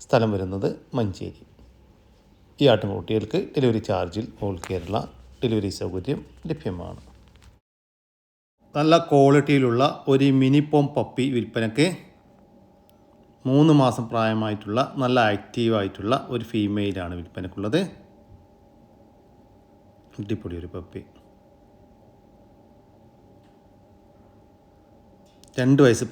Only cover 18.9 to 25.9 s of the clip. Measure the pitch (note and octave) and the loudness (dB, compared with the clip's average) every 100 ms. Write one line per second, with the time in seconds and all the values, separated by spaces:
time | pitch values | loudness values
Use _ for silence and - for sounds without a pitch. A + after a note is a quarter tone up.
18.9 | - - _ _ - - _ _ _ - | -20 -20 _ _ -20 -20 _ _ _ -20
19.9 | _ _ - G#2 A2 F#2 F2 E2+ F2 - | _ _ -12 -8 -8 -8 -12 -12 -14 -14
20.9 | F#2+ - _ _ _ _ _ _ _ - | -16 -18 _ _ _ _ _ _ _ -20
21.9 | _ _ _ _ _ _ _ _ _ _ | _ _ _ _ _ _ _ _ _ _
22.9 | _ - _ - - _ _ _ _ _ | _ -20 _ -20 -20 _ _ _ _ _
23.9 | _ _ _ _ _ _ _ _ _ _ | _ _ _ _ _ _ _ _ _ _
24.9 | _ _ _ _ _ - - B2+ C#3 C#3 | _ _ _ _ _ -12 -2 4 6 6